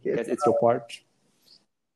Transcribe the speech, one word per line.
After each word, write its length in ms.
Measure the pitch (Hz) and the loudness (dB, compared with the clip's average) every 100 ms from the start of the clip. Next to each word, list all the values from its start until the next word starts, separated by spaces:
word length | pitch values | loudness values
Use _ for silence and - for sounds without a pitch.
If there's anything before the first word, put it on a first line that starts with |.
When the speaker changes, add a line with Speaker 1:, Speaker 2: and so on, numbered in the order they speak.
Speaker 1:
Yes. 140 | - 113 | -6 -4
Speaker 2:
because 120 | 113 | -4
it's 180 | 127 127 | 0 2
your 100 | 113 | 2
part. 400 | 117 123 - - _ _ _ _ _ - _ _ _ | 2 0 -4 -20 _ _ _ _ _ -20 _ _ _